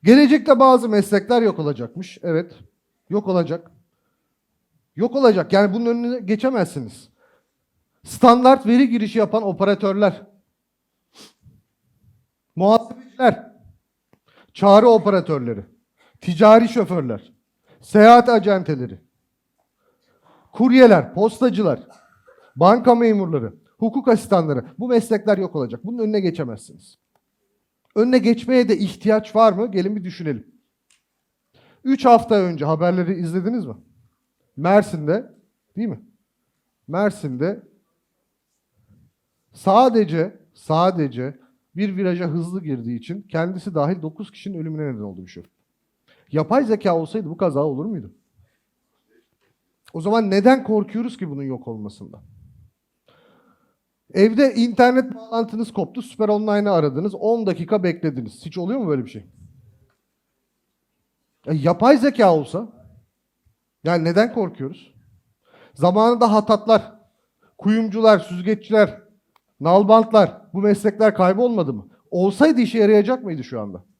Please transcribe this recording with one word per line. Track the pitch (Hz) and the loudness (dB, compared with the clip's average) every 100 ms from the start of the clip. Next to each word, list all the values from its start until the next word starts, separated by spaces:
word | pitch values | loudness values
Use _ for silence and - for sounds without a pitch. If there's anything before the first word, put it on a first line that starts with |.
Gelecekte | 165 254 285 285 226 254 | 6 6 6 2 2 4
bazı | 262 262 240 | 6 4 2
meslekler | 208 196 202 196 240 | -2 0 -2 0 0
yok | 226 170 | 0 -2
olacakmış. | 147 131 117 170 180 - | -6 -6 -10 -14 -18 -14
Evet. | 175 160 175 - - _ _ _ _ | -6 -6 -6 -18 -20 _ _ _ _
Yok | 202 196 | -8 -2
olacak. | 185 160 165 - _ _ _ _ _ _ _ _ _ _ _ _ - | -4 -2 -8 -12 _ _ _ _ _ _ _ _ _ _ _ _ -6
Yok | 226 247 | -4 2
olacak. | 262 190 165 | 2 2 0
Yani | 196 208 | 0 0
bunun | 202 233 | 0 -4
önüne | 233 240 247 | -4 -4 -8
geçemezsiniz. | 190 214 262 254 165 147 113 - - _ _ _ _ _ _ _ _ _ | -4 -4 -2 -2 -4 -6 -14 -18 -20 _ _ _ _ _ _ _ _ _
Standart | - - 247 240 254 269 233 | -20 2 4 6 6 4 2
veri | 240 269 | 0 0
girişi | 233 208 214 | -2 -4 -4
yapan | 208 214 | -2 -2
operatörler, | 208 175 196 196 202 196 202 - - _ _ _ _ _ _ _ _ _ - _ _ _ _ _ _ _ _ _ _ _ _ - | -4 -4 -2 -2 -2 0 0 -2 -18 _ _ _ _ _ _ _ _ _ -20 _ _ _ _ _ _ _ _ _ _ _ _ -4
muhasebeciler, | 190 226 226 - - _ 254 - - _ _ _ _ _ _ _ _ _ _ | 2 2 0 -20 -20 _ 0 0 -10 _ _ _ _ _ _ _ _ _ _
çağrı | - 202 202 233 | 0 6 8 8
operatörleri, | 226 175 190 165 151 120 107 98 _ _ _ _ _ | 4 2 -2 -2 -6 -6 -10 -12 _ _ _ _ _
ticari | - 165 214 226 233 | -8 4 8 8 6
şoförler, | 240 185 175 131 107 - _ _ _ _ _ | -2 -4 -4 -6 -8 -12 _ _ _ _ _
seyahat | - 214 214 240 240 | -2 6 8 8 6
acenteleri, | 226 190 196 165 143 123 95 _ _ _ _ _ _ _ _ _ _ _ _ _ _ _ | 0 0 -2 -4 -8 -8 -14 _ _ _ _ _ _ _ _ _ _ _ _ _ _ _
kuryeler, | - 247 254 247 185 131 | -2 2 8 8 8 2
postacılar, | 170 214 220 254 185 196 120 - _ _ _ _ _ _ - | -2 -2 0 -2 0 -2 -2 -8 _ _ _ _ _ _ 2
banka | 170 233 247 | 4 4 4
memurları, | 233 233 214 185 151 113 - _ _ | 2 2 0 -2 -6 -6 -12 _ _
hukuk | 226 269 254 | -6 -4 0
asistanları, | 226 - 190 160 135 - - | -2 0 -2 0 -4 -8 -12
bu | 247 | -2
meslekler | 240 226 214 214 202 | -2 0 -4 -2 -2
yok | 185 156 | -2 -6
olacak. | 123 113 | -8 -10
Bunun | 190 240 | -12 -8
önüne | 214 214 | -4 -2
geçemezsiniz. | 190 170 135 110 - - _ _ _ _ _ _ _ _ _ _ _ - | -4 -6 -10 -12 -18 -20 _ _ _ _ _ _ _ _ _ _ _ -2
Önüne | 240 254 | 2 2
geçmeye | 202 233 - 254 220 | 2 -2 0 0 2
de | 208 | 0
ihtiyaç | 196 - 208 214 214 214 | -2 -6 -2 -2 -2 2
var | 220 | 2
mı? | 185 233 | 2 -4
Gelin | 190 185 208 | -4 -4 -6
bir | |
düşünelim. | 180 - 165 120 - _ _ _ _ _ _ _ _ _ _ _ _ _ | -10 -10 -8 -8 -10 _ _ _ _ _ _ _ _ _ _ _ _ _
Üç | 262 269 | -4 0
hafta | 262 233 233 | 4 4 4
önce | 214 185 160 | 0 0 -4
haberleri | 147 160 175 180 170 | -4 -2 0 -2 -4
izlediniz | 185 175 180 185 240 156 | -6 -6 -6 -6 -6 -8
mi? | 104 _ _ _ _ _ _ _ - | -14 _ _ _ _ _ _ _ -6
Mersin'de, | 165 202 - 165 147 190 254 _ _ _ _ - | 2 2 2 -6 -4 -4 -6 _ _ _ _ -10
değil | 226 | -8
mi? | 120 _ _ _ _ _ _ _ _ - | -10 _ _ _ _ _ _ _ _ -10
Mersin'de | 165 208 202 151 127 160 214 _ _ _ _ _ _ _ _ _ _ _ _ _ _ _ _ _ _ _ | -4 -4 -4 -10 -6 -6 -6 _ _ _ _ _ _ _ _ _ _ _ _ _ _ _ _ _ _ _
sadece, | _ - 196 254 226 196 160 175 - _ | _ 2 4 4 2 0 -2 -4 -8 _
sadece | _ - 160 185 180 143 120 127 - _ _ _ 165 | _ -4 0 0 -2 -6 -6 -12 -14 _ _ _ -8
bir | 202 190 | -6 -4
viraja | 190 175 170 | -4 -4 -6
hızlı | 160 165 185 | -6 -8 -10
girdiği | 160 131 117 120 | -10 -10 -8 -10
için | - 185 | -10 -16
kendisi | - 160 170 185 202 | -10 -8 -6 -8 -8
dahil | 170 147 180 | -4 -4 -4
dokuz | 156 156 208 | -8 -14 -20
kişinin | - 196 180 | -18 -14 -12
ölümüne | 160 156 147 | -10 -10 -10
neden | 117 | -10
oldu | 104 92 | -12 -14
bir | 92 | -20
şey. | - 85 _ _ _ _ _ _ _ _ | -20 -20 _ _ _ _ _ _ _ _
Yapay | 147 156 254 | -6 -2 -2
zeka | 247 214 202 170 | 0 -2 -2 -2
olsaydı | 160 220 170 | -4 -8 -10
bu | 165 | -4
kaza | 185 139 | -4 -2
olur | 151 131 | -4 -4
muydu? | 175 196 95 _ _ _ _ _ _ _ _ _ _ _ _ _ _ _ _ _ _ | -8 -10 -12 _ _ _ _ _ _ _ _ _ _ _ _ _ _ _ _ _ _
O | 165 | -10
zaman | 165 226 214 | -2 -2 0
neden | 196 208 262 | 0 2 0
korkuyoruz | 262 214 202 220 247 - | 0 -4 -4 -8 -10 -10
ki | 175 | -12
bunun | 139 | -10
yok | 139 127 127 | -10 -12 -12
olmasından? | 110 104 - 101 - - _ - _ _ _ _ _ _ _ _ _ _ _ _ _ _ _ _ | -14 -14 -18 -20 -20 -20 _ -20 _ _ _ _ _ _ _ _ _ _ _ _ _ _ _ _
Evde | 185 214 220 277 | 2 2 4 2
internet | 214 240 220 247 254 254 | 2 -2 2 2 4 -2
bağlantınız | - - 226 226 214 240 | -8 -8 -6 -6 -6 -8
koptu, | - 175 - | -6 -8 -10
Süper | - - 214 | -16 -6 -2
Online'ı | 208 214 208 208 | -2 0 -2 0
aradınız, | 180 151 131 196 | 0 0 -4 -8
on | 190 208 233 202 | -6 -4 -2 -4
dakika | 170 165 214 | -6 -4 -2
beklediniz. | 180 170 160 127 113 - 160 | -2 -4 -6 -6 -12 -14 -16
Hiç | 185 | -12
oluyor | 175 262 | -8 -6
mu | 202 | -4
böyle | 143 | -6
bir | 110 | -6
şey? | 107 98 _ - _ _ _ _ _ _ _ _ _ _ _ _ _ _ _ _ _ _ _ - | -16 -20 _ -20 _ _ _ _ _ _ _ _ _ _ _ _ _ _ _ _ _ _ _ -6
E, | |
yapay | 156 143 170 233 285 | -4 -2 2 4 4
zeka | 269 269 202 | 2 2 2
olsa? | 160 143 175 226 _ _ _ _ _ _ _ _ _ _ _ | 2 -2 -8 -10 _ _ _ _ _ _ _ _ _ _ _
Yani | 156 175 | -4 -2
neden | 165 170 233 | 0 0 0
korkuyoruz? | 240 185 - 135 175 _ _ _ _ _ _ _ _ _ | -2 -8 -8 -12 -14 _ _ _ _ _ _ _ _ _
Zamanında | - 175 190 226 240 233 | -2 0 2 2 2 2
hatatlar, | 214 208 214 214 220 - - _ _ _ _ _ _ | 2 2 -2 2 0 0 -20 _ _ _ _ _ _
kuyumcular, | - 220 220 202 220 202 | -2 -2 -2 2 4 4
süzgeççiler, | - 180 180 214 - 214 208 - _ _ _ _ _ _ | 0 -8 -4 -4 -2 0 0 -2 _ _ _ _ _ _
nalbantlar, | 147 185 202 226 220 220 180 - _ | 2 2 6 4 4 2 2 -2 _
bu | 185 | -4
meslekler | 208 202 214 208 220 | -2 0 -2 0 0
kaybolmadı | 208 180 190 247 226 156 | 2 0 0 -2 -2 -4
mı? | 110 95 _ _ | -8 -14 _ _
Olsaydı | 180 190 196 311 247 | -2 -2 0 0 2
işe | 233 233 | -2 0
yarayacak | 208 214 208 254 | 2 2 2 -4
mıydı | 214 160 | -8 -12
şu | 123 120 | -10 -12
anda? | 104 92 _ | -12 -14 _